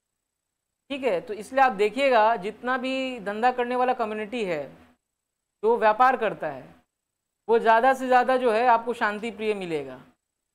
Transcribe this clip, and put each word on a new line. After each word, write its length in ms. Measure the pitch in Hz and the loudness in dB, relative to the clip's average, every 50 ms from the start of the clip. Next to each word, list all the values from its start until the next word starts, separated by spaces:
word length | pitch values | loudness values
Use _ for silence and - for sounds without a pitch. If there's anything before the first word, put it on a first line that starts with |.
| _ _ _ _ _ _ _ _ _ _ _ _ _ _ _ _ _ - | _ _ _ _ _ _ _ _ _ _ _ _ _ _ _ _ _ -12
ठीक 140 | 277 269 269 | -8 -4 -2
है? 160 | 240 185 165 | -2 -2 -2
तो 140 | 165 - 208 | -4 -8 -10
इसलिए 300 | 208 196 - 262 269 269 | -12 -12 -4 0 2 2
आप 80 | 254 | 2
देखिएगा 640 | 214 185 208 214 208 262 277 269 247 220 214 220 226 | 2 2 0 0 0 0 2 4 4 4 4 4 2
जितना 420 | 208 175 214 208 - 233 247 254 254 | 0 -4 -8 -10 -8 -6 -4 -4 -4
भी 420 | 247 262 262 262 262 262 254 233 | -4 -4 -4 -4 -6 -6 -8 -8
धंधा 320 | 180 202 208 214 233 254 | -8 -8 -4 0 0 0
करने 240 | 247 240 233 240 247 | 0 0 -2 -2 -2
वाला 160 | 247 254 247 | 0 0 0
कम्युनिटी 520 | 247 247 233 214 214 214 214 208 254 240 208 | 0 -2 -4 -6 -6 -8 -10 -8 -8 -6 -6
है, 280 | 185 165 147 139 - - - _ _ _ _ _ _ _ _ _ _ _ _ _ _ _ _ - | -4 -4 -6 -8 -10 -14 -20 _ _ _ _ _ _ _ _ _ _ _ _ _ _ _ _ 0
जो 120 | 220 240 | 0 2
व्यापार 400 | 214 214 214 214 220 254 262 254 | 2 2 2 4 4 4 4 2
करता 320 | 226 226 196 165 156 175 151 | 2 -2 -4 -4 -4 -8 -10
है, 260 | 139 127 - - - _ _ _ _ _ _ _ _ _ _ _ _ _ _ - | -10 -10 -16 -20 -20 _ _ _ _ _ _ _ _ _ _ _ _ _ _ 0
वो 100 | 226 226 | 0 2
ज़्यादा 360 | 196 226 226 226 240 262 262 | 4 4 4 6 6 4 2
से 120 | 254 262 | 2 2
ज़्यादा 300 | 254 254 247 247 240 262 | 2 2 2 4 2 0
जो 160 | 254 254 240 | 0 2 2
है 140 | 208 220 247 | 2 2 4
आपको 260 | 254 226 226 233 240 | 4 2 2 2 -2
शांति 380 | 226 - 240 208 208 208 214 233 | -6 -2 -2 -4 -4 -4 -8 -10
प्रिय 240 | 196 202 220 214 208 | -8 -6 -4 -4 -4
मिलेगा 460 | 196 185 170 160 147 139 131 127 131 - _ _ _ _ _ _ _ _ _ | -4 -6 -6 -6 -6 -6 -8 -14 -18 -20 _ _ _ _ _ _ _ _ _